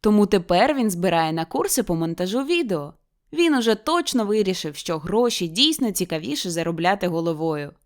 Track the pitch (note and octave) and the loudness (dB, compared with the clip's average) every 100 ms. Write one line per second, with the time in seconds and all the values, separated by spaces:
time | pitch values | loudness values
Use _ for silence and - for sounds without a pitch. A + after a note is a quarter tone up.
0 | G#3+ G#3 G3+ G3+ F3 F3+ B3+ C#4 A3 F3 | 4 4 4 2 2 4 4 2 0 0
1 | F3+ E3+ D#3+ E3 E3 C4+ G4 - G#3 E3+ | 0 2 0 -2 -4 -4 -2 -2 0 0
2 | E3 E3 F3+ A#3 C4+ F4 C4 E3+ C#3+ - | -2 -2 -2 -2 0 -2 0 -4 -6 -16
3 | _ _ _ D#4 E4+ C#4 A3+ A3 D4+ E4+ | _ _ _ 0 2 4 2 0 2 0
4 | - B3+ G#3 G#3+ F#3+ F3+ D#3 C#3+ - D#3+ | 0 -2 0 2 0 -2 -6 -8 -6 -6
5 | D#3+ G#3 B3 A3+ F3 E3+ D4 D#4 B3 F#3 | -2 2 2 0 -4 2 2 2 -2 -2
6 | F3 D#3+ F#3 D4 F#3 E3 E3 E3 F3 G3+ | -4 -4 -6 -6 -4 -4 -4 0 0 0
7 | F3+ E3+ E3 D#3 D#3+ D3+ D3 - | -2 -2 -4 -2 -4 -4 -8 -14